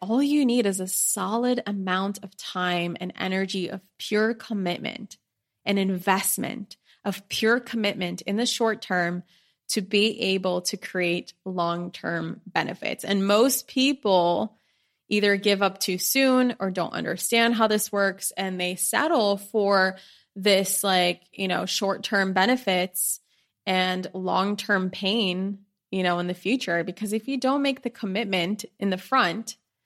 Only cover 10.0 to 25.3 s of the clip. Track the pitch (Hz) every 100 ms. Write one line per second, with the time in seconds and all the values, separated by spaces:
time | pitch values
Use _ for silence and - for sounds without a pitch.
10 | 220 - 190 190 185 180 180 190 - 185
11 | 175 175 - - 190 185 170 170 175 -
12 | 170 170 165 - - - 151 - - -
13 | - 196 196 208 262 - - 254 262 269
14 | 208 185 170 175 220 - _ _ _ _
15 | - 208 202 196 202 196 196 196 - 185
16 | - 269 269 254 247 233 190 185 - -
17 | - 185 - 233 233 226 220 214 - 202
18 | 196 190 - - 190 180 180 180 - 220
19 | 311 302 202 202 202 220 202 196 190 185
20 | - - _ 196 202 196 190 - 202 185
21 | 175 170 _ - 190 170 185 - 196 -
22 | - 202 190 185 196 254 - 180 185 -
23 | - - _ _ _ _ - 185 185 185
24 | 185 190 185 185 202 202 - 196 185 -
25 | 190 226 190